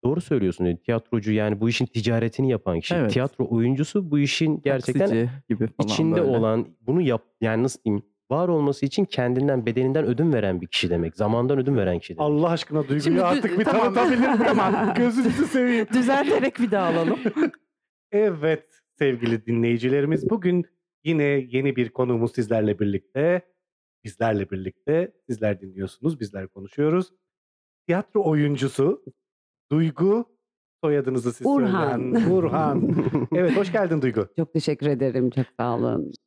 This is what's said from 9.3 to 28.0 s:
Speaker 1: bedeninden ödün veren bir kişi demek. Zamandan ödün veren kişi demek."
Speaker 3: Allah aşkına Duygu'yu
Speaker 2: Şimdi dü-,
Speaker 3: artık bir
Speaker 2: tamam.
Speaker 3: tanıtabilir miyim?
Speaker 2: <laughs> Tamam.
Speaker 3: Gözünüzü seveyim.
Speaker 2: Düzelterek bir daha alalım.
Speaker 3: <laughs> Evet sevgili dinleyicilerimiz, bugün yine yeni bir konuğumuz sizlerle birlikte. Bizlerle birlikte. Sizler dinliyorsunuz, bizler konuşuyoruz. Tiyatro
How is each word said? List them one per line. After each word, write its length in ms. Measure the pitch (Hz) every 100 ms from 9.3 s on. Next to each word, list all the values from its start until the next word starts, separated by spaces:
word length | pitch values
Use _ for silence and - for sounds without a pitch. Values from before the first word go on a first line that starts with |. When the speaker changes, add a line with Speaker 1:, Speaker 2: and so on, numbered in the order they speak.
| 123 143 131 117
Speaker 1:
bedeninden 400 | 117 131 143 143
ödün 280 | 123 165
veren 280 | 127 101 92
bir 60 | 85
kişi 220 | - 92
demek. 260 | 85 82 -
Zamandan 420 | 104 117 127 139
ödün 180 | 131 135
veren 220 | 92 87
kişi 180 | - 82
demek." 40 | 151
Speaker 3:
Allah 180 | 147 170
aşkına 300 | 165 - 156
Duygu'yu 200 | 139 147
Speaker 2:
Şimdi 180 | 147 -
dü-, 40 |
Speaker 3:
artık 360 | - 285 - 175
bir 60 | -
Speaker 2:
tamam. 280 | 226 240
Speaker 3:
tanıtabilir 340 | 214 247 254 262
miyim? 100 | 233
Speaker 2:
<laughs> 80 | 233
Tamam. 480 | 214 190 196 202 -
Speaker 3:
Gözünüzü 480 | 240 233 233 247 -
seveyim. 420 | 262 247 233 214
Speaker 2:
Düzelterek 680 | 226 247 269 285 440 262 -
bir 120 | 233
daha 140 | 196 180
alalım. 320 | 165 165 254
Speaker 3:
<laughs> 880 | 247 - 311 - _ _ _ _ _
Evet 540 | 208 214 165 156 156 _ _ _ _
sevgili 460 | 143 120 117 113 113
dinleyicilerimiz, 840 | 117 117 117 123 139 143 160 -
bugün 360 | 220 180 180 165 _ _ _
yine 200 | 151 160
yeni 520 | 143 143 127 123 139 127
bir 140 | 117
konuğumuz 420 | - 123 120 117 -
sizlerle 440 | 107 113 107 101
birlikte. 640 | 104 98 _ 131 156 180 - _ _ _ _ _
Bizlerle 460 | 104 - 113 104 95
birlikte. 640 | 95 95 - - 160 185 _ -
Sizler 320 | 113 107 95
dinliyorsunuz, 580 | 95 95 95 - 147 151
bizler 280 | 107 98 95
konuşuyoruz. 640 | - 98 - 151 175 185 _ _ _ _ _ _ _ -
Tiyatro 360 | 175